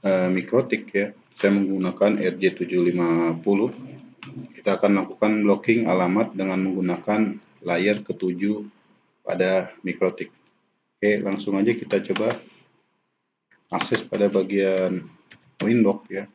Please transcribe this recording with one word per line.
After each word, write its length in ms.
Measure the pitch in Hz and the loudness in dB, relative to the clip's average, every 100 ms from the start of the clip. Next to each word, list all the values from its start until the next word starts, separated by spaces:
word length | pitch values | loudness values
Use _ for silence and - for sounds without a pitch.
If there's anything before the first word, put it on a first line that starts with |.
eh, 280 | 101 95 92 | 2 2 2
mikrotik 560 | 92 87 117 131 110 - 98 | 0 0 0 0 -4 -4 -4
ya. 160 | 104 - _ _ | -4 -6 _ _
Saya 160 | 101 101 | 2 2
menggunakan 560 | 95 98 92 90 101 104 | 0 -2 -2 2 2 2
R 240 | 92 87 | -2 0
J 160 | 95 - | 0 0
tujuh 320 | 85 90 87 | -2 2 2
lima 480 | 87 85 82 85 82 | 2 2 2 0 -2
puluh. 320 | 90 101 120 123 - - - - - - - - | 0 0 0 -4 -16 -18 -20 -20 -18 -16 -16 -6
Kita 240 | - 95 | -2 0
akan 240 | 101 98 | 4 2
lakukan 400 | 87 - 107 107 | 2 -2 0 2
blocking 400 | 104 98 - 117 | 2 2 2 2
alamat 480 | 110 92 90 98 110 | 2 2 2 2 0
dengan 240 | 98 95 95 | -2 -2 0
menggunakan 800 | 95 92 90 87 - 107 107 - _ _ 85 | -2 -2 -2 -2 -2 0 0 -2 _ _ -4
layer 320 | 87 95 104 | 0 2 0
ketujuh 640 | 104 - 92 87 101 104 104 _ _ _ _ _ | -4 -4 -4 -2 -2 -2 -6 _ _ _ _ _
pada 560 | - 92 92 95 92 - | -6 0 2 2 -2 -8
mikrotik. 480 | 92 87 95 - - _ _ _ _ _ _ _ | -8 0 -2 -2 -12 _ _ _ _ _ _ _
Oke, 240 | 104 104 | 0 0
langsung 400 | 98 98 - 98 | -2 -4 -2 0
aja 160 | 107 113 | 2 0
kita 240 | - 101 | -2 -4
coba 400 | 98 92 107 117 - _ _ _ _ _ _ _ _ _ _ _ _ | -2 -2 -2 -4 -10 _ _ _ _ _ _ _ _ _ _ _ _
akses 320 | 92 - 117 - | -6 -2 -4 -4
pada 240 | 101 101 | 0 2
bagian 720 | 98 95 98 95 95 92 92 82 - _ - _ _ | 2 0 0 2 2 0 -2 -8 -20 _ -20 _ _
Winbox 400 | 101 120 104 98 - | 0 4 4 2 -4
ya. 160 | 95 101 | -10 -10